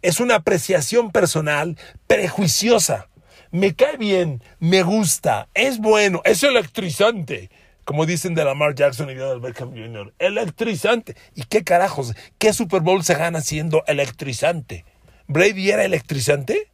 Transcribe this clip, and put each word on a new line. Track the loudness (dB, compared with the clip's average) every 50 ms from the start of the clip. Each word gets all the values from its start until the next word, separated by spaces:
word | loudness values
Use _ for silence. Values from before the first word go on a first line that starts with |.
| 0
es | -2 0 0
una | 0 2 2
apreciación | 2 2 0 0 0 0 0 0 0 0 2 0 0 0 2
personal | 2 2 2 2 0 -2 -2 0 -2 -2 -2 -4 -6 -10 -14 -20 -20 -20 _
prejuiciosa. | _ 2 2 2 -2 -2 0 0 0 0 0 2 2 2 2 2 0 -2 -4 -6 _ _ _ _ _ _ -20 -20 _
Me | -2 0 0 0 4
cae | 2 2 2 2
bien, | -4 -2 0 2 2 0 0 -4 -8 -12 -16 -12 _
me | 0 2 4 4 4
gusta, | 2 2 2 2 0 -2 -2 0 -2 -2 -2 -4 _ _
es | -2 0 0 -2 -2
bueno, | 2 4 4 4 4 2 0 0 2
es | 0 2 4 2
electrizante. | 2 2 2 0 0 _ -6 -6 -6 0 2 2 2 2 0 -6 -8 -10 -12 -12 -18 _ _ _ _ _ _ _
Como | -6 -2 -2 0
dicen | 0 -2 -2 -4 -4 -2
de | 0 0
Lamar | 0 0 0 0 0 2
Jackson | 2 2 0 2 -2 -8 -8
y | -8
de | -8 -6
Odell | -6 -6 -6
Beckham | -8 -12 -10 -10 -12 -12
junior. | -12 -14 -14 -14 -14 -14 -14 -16 _ _
Electrizante. | -2 -2 0 -2 -6 -6 -6 -6 -4 -4 -4 -2 0 0 0 0 -2 -10 -20 _ -20 _ _
¿Y | -14 -10
qué | -2 -2 -2 2
carajos? | 4 2 4 4 2 -2 -4 -6 -6 -8 -12 -14 -20 _ _
¿Qué | 2 2 2
Super | 2 -2 -2 0 0 2
Bowl | 4 2 2 4
se | 2 0
gana | 2 0 -2 -2 -4
siendo | -6 -4 -6 -4 -4 0 0 0 2
electrizante? | 2 0 0 0 -2 -4 -10 -8 -8 -6 -2 0 0 0 -2 -6 _ -16 -16 -16 _ _ _ _ _ _ _ _
¿Brady | -4 2 2 2 2 2 0 0 0
era | 2 2 2
electrizante? | 0 0 -2 -2 -4 -6 -4 0 0 0 0 0 -2 -2 -2 -2 _